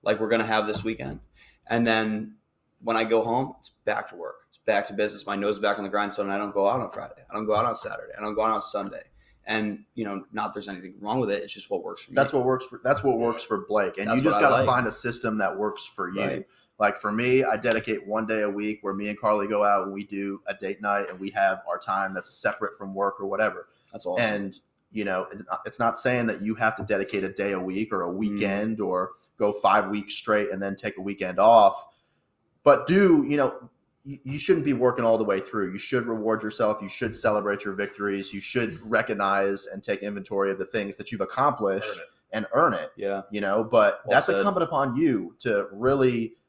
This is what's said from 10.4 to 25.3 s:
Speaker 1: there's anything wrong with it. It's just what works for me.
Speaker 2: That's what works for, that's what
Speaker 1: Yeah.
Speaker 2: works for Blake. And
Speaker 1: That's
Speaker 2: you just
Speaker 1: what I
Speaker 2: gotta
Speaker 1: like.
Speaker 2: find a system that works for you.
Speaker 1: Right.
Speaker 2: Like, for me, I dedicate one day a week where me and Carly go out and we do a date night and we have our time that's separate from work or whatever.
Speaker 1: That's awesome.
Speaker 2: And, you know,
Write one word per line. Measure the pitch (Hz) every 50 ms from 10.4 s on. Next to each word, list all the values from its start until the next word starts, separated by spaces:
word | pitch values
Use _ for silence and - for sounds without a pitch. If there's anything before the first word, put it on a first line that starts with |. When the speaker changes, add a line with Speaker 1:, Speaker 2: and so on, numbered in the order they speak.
| 107 104 -
Speaker 1:
there's | 104 98 101
anything | 95 90 92 92 95 101
wrong | 101 104 113 131
with | 123 101
it. | 101 98 -
It's | - -
just | 104 98 -
what | 101 90 -
works | 90 92 - -
for | -
me. | -
Speaker 2:
That's | 135 127 -
what | - 139 123
works | 127 131 127 -
for, | - - -
that's | - 123 117 107 101
what | 135 123 113
Speaker 1:
Yeah. | 117
Speaker 2:
works | 117 113 113 -
for | - 110 98 92 -
Blake. | 104 107 98 92 - 95
And | 101 107
Speaker 1:
That's | 113 131
Speaker 2:
you | 135
just | 160 - 104
Speaker 1:
what | -
I | 139
Speaker 2:
gotta | 135 127 135
Speaker 1:
like. | 131 127
Speaker 2:
find | 123 123 110
a |
system | 101 - - 123 117 - - 117 107 104
that | 101 92 92 98
works | 107 107 104 - -
for | - - - 95 90
you. | 92 101
Speaker 1:
Right. | - - - - - _ _ _ _ _ _ _
Speaker 2:
Like, | 107 101 101 -
for | - 104
me, | 104 110 120 123 127 135 131
I | - 110 107
dedicate | 107 120 113 113 110 - 110 95 - 98
one | 107 110 110
day | 107 110 110 104
a | 104
week | 98 104 104 107 107 -
where | - 98 95
me | 98 104 104
and | 104 -
Carly | - 107 107 104 101 101
go | 107 101 104
out | 101 101 101 95
and | 98 98
we | 98 101
do | 101 104 98 98 101 98 - _ -
a | 101
date | 98 101 95 101 -
night | 104 104 101 101 101 90
and | 92 92
we | 95 101
have | - 104 98 95 95 95 - -
our | 87 98
time | - - 95 98 98 95 95
that's | 92 - - -
separate | - - 107 104 - 107 95 - -
from | 104 95 98
work | 98 98 101 98 -
or | 98
whatever. | 95 98 98 110 104 92 90 85 _ _ _ _ _
Speaker 1:
That's | _ 98 -
awesome. | 90 92 92 120
Speaker 2:
And, | 110 104 104 101 95 95 - _ _ _ _ _ _
you | - 107 104
know, | 98 92 92 92 -